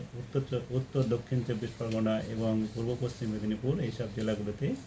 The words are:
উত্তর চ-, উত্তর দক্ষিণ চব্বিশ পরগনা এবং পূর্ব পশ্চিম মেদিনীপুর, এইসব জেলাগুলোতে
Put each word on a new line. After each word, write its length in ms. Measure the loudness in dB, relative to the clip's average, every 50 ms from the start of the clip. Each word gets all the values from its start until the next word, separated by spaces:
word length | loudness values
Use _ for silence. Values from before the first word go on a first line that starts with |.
| 2 -4 -8
উত্তর 280 | -10 -6 -2 -2 -2 0 0
চ-, 120 | 0 -2 -2 0
উত্তর 340 | -2 -2 -2 0 2 2 4
দক্ষিণ 380 | 4 2 0 0 0 0 0 2
চব্বিশ 220 | 0 0 -2 -2 -4 -4 -4
পরগনা 420 | -2 0 2 2 4 4 4 2
এবং 460 | 0 -2 -2 0 2 2 4 2 2 0 -2
পূর্ব 240 | -2 0 0 0 0
পশ্চিম 280 | 0 -2 -2 -2 -2 -2
মেদিনীপুর, 500 | -2 0 0 0 0 0 2 0 2 2
এইসব 280 | 0 -2 -2 -2 -4 -4 -2
জেলাগুলোতে 520 | 0 0 2 2 0 0 -2 -2 0 0 0 0 -2 -6